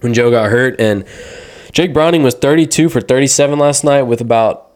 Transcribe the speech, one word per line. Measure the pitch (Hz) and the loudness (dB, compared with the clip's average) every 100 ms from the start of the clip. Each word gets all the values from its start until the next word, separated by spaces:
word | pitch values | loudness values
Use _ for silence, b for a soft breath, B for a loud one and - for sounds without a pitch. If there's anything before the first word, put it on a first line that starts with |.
when | 120 | -4
Joe | 117 120 | 0 2
got | 117 104 | 2 2
hurt, | 120 127 - | 0 0 0
and | 110 101 - B B B B B B | 0 -2 -6 B B B B B B
Jake | - 175 | -4 -2
Browning | 147 160 170 | 0 2 2
was | 135 | 0
thirty-two | - 139 160 156 - 160 | 0 0 2 0 0 0
for | 127 | 0
thirty-seven | - 131 139 - 143 147 | 0 0 0 0 0 0
last | 143 143 | 0 0
night | 147 139 | 0 0
with | 123 117 | 0 -2
about | 117 117 110 - - | 0 0 0 -2 -12